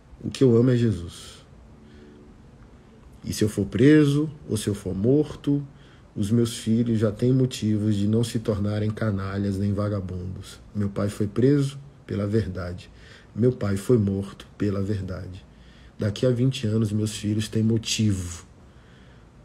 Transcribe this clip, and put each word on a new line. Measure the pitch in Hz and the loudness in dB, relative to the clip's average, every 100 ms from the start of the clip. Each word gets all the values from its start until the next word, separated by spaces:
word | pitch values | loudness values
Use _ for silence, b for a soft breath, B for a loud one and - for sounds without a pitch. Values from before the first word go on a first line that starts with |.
| B - | B -10
O | 107 | -6
que | - | 2
eu | 135 113 | 4 6
amo | 127 | 4
é | 120 | 4
Jesus. | 117 87 87 - - - - - - - B B B B B - - - - - - - - - | 2 0 -8 -14 -18 -20 -20 -20 -20 -20 B B B B B -20 -20 -20 -20 -20 -20 -20 -20 -16
E | - | -8
se | - | -2
eu | 107 | 0
for | 104 98 | 0 -2
preso, | 101 139 151 143 147 156 - - | 4 8 8 6 2 -2 -6 -6
ou | 110 | -4
se | 107 | -2
eu | |
for | 101 92 | -4 -6
morto, | 95 113 147 147 - 143 143 139 B B B B 107 | -2 2 2 0 -4 -2 -2 -4 B B B B -6
os | 104 | 0
meus | 120 117 - | 2 0 -2
filhos | 110 113 117 110 | -2 0 0 0
já | 107 | 0
têm | 101 123 | 0 2
motivos | 131 127 - 107 107 107 | 2 2 -2 -2 0 0
de | 101 104 | 0 2
não | 110 | 0
se | 117 113 | 0 -4
tornarem | 113 98 101 104 107 | -2 -2 -2 -2 -2
canalhas | 107 110 98 95 101 101 95 | -2 -2 -2 -4 -4 -2 -2
nem | 101 | -2
vagabundos. | 98 104 101 92 90 92 92 - - - | -2 -2 -4 -6 -8 -8 -10 -14 -18 -10
Meu | 104 101 | -4 -4
pai | 101 104 | -2 -2
foi | - 104 | -2 -2
preso | 117 131 143 139 - - - - | 4 4 4 0 -6 -18 -18 -8
pela | 101 101 | -4 0
verdade. | 110 95 92 87 90 - B B B B 104 | 0 0 -6 -8 -10 -16 B B B B 0
Meu | 127 | 0
pai | 127 101 98 | 2 -2 -2
foi | - 120 | 4 4
morto | 101 98 98 - - - | 4 -2 -6 -12 -14 -4
pela | 101 98 | -2 -2
verdade. | 98 98 90 90 92 92 - b b b b - | -2 -4 -6 -8 -12 -14 -18 b b b b -6
Daqui | 107 104 | -4 0
a | 131 | 2
vinte | 120 131 131 110 | 2 0 0 0
anos, | 110 107 | 0 0
meus | 107 107 - | 0 -2 -4
filhos | 104 107 107 | -2 -2 -2
têm | 110 | 0
motivo | 110 113 - - 107 92 85 85 - - b b b b b b b - | 2 0 0 0 2 0 -4 -10 -18 -20 b b b b b b b -20